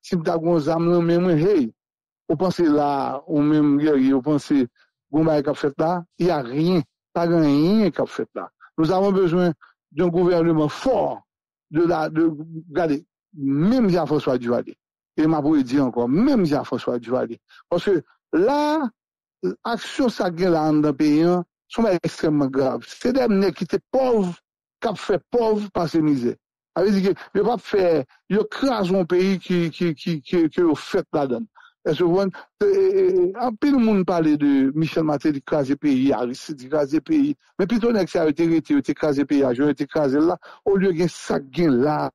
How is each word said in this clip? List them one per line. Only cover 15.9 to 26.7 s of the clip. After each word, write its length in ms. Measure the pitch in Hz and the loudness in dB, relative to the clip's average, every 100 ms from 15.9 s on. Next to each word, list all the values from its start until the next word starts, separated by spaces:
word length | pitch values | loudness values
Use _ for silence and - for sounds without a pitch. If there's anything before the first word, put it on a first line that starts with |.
| 120 120 | 0 0
menm 360 | 151 262 262 | 2 2 2
Jean-François 560 | 170 143 - 120 - 123 | 2 0 -2 -6 -4 -6
Duvalier, 400 | 117 127 117 113 _ - _ | -4 -4 -4 -10 _ -20 _
paske 300 | 175 202 180 - _ _ 156 | -4 0 -2 -2 _ _ 0
la, 540 | 208 285 302 311 254 _ _ _ _ _ 180 202 | 2 2 0 -2 -4 _ _ _ _ _ -8 -8
aksyon 480 | - 233 - - 254 | -8 -8 -8 -2 -2
sa 180 | - 208 165 | -2 -6 -2
gen 160 | 185 | 0
la 140 | 165 156 | 2 2
an 140 | 151 | 2
dan 140 | 151 139 | 0 0
peyi, 240 | 151 147 | 2 4
an, 220 | 170 180 175 _ _ | 2 0 -4 _ _
se 80 | - | -2
bagay 220 | 226 175 | 0 0
ekstrèmman 480 | 160 - 165 147 139 | -2 -4 -2 0 0
grav. 320 | 135 131 120 | 0 -2 -2
Se 300 | - - 240 262 | -10 -8 -4 0
de 120 | 240 | 0
nèg 240 | 196 196 151 | 2 0 -2
ki 140 | 170 | -6
te 80 | 196 _ 262 | -6 _ -2
pòv, 380 | 254 226 180 170 _ _ _ _ | 0 0 -2 -6 _ _ _ _
k 80 | 180 | -8
ap 80 | 170 | -8
fè 220 | - 190 _ | -4 -4 _
pòv 380 | 240 226 214 208 | -2 0 -2 -4
pase 320 | - 170 170 | -4 -2 0
mizè. 320 | 151 139 120 - _ _ _ | 2 0 -2 -6 _ _ _